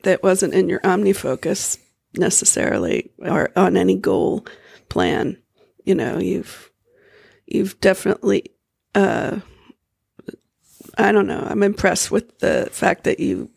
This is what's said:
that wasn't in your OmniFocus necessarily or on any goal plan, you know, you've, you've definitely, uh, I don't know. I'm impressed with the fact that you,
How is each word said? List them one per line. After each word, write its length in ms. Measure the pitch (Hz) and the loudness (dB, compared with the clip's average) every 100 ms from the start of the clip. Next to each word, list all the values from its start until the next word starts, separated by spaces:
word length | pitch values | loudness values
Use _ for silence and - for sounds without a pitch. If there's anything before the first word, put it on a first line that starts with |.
that 200 | 190 180 | 0 2
wasn't 320 | 190 185 175 | 2 2 2
in 140 | 190 185 | 2 2
your 120 | 190 | 0
OmniFocus 960 | 190 185 202 196 135 131 - 202 - - _ _ _ - | 0 2 2 0 -2 -4 -4 -4 -4 -8 _ _ _ -2
necessarily 920 | 175 - - - - - - - - - | 0 2 0 0 0 -2 -2 -2 -4 -10
or 320 | - - - | -4 -2 0
on 220 | - 185 185 | 2 2 4
any 200 | 180 190 | 2 2
goal 500 | - 190 170 - - - - - _ | 0 0 0 -2 -8 -18 -20 -20 _
plan, 480 | - 90 78 - - _ _ _ _ | -2 -2 0 -4 -6 _ _ _ _
you 100 | - | -2
know, 240 | 180 120 - | 0 -2 -4
you've, 520 | 180 - - - - _ _ _ _ _ _ _ - | -4 -4 -8 -16 -20 _ _ _ _ _ _ _ -6
you've 320 | - 190 - | -4 -4 0
definitely, 680 | 190 190 202 - 202 202 - _ _ _ _ | 0 2 0 -2 0 -2 -4 _ _ _ _
uh, 440 | 208 196 - - 214 - - - _ _ _ _ - - - _ _ _ - - - | 0 2 0 -4 -8 -12 -20 -20 _ _ _ _ -20 -20 -20 _ _ _ -20 -10 -2
I 140 | 202 | 2
don't 140 | 208 196 | 4 2
know. 180 | - - | -2 -4
I'm 140 | 214 | 2
impressed 480 | 202 214 190 175 - | 2 2 0 0 0
with 280 | 220 - _ | -2 -4 _
the 280 | - - - | 0 0 -2
fact 320 | - - 175 | -2 -2 0
that 160 | - - | -2 -2
you, 300 | 190 92 - | -2 -4 -8